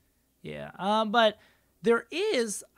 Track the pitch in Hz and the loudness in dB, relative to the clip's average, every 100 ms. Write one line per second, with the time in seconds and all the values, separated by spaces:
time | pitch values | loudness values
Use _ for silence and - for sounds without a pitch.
0 | _ _ _ _ 156 147 - - 190 214 | _ _ _ _ -12 -10 -12 -6 -2 0
1 | 220 233 220 214 _ _ _ _ 190 233 | 2 4 4 2 _ _ _ _ 0 0
2 | - 302 427 285 226 - - | -2 -4 0 0 -2 -6 -8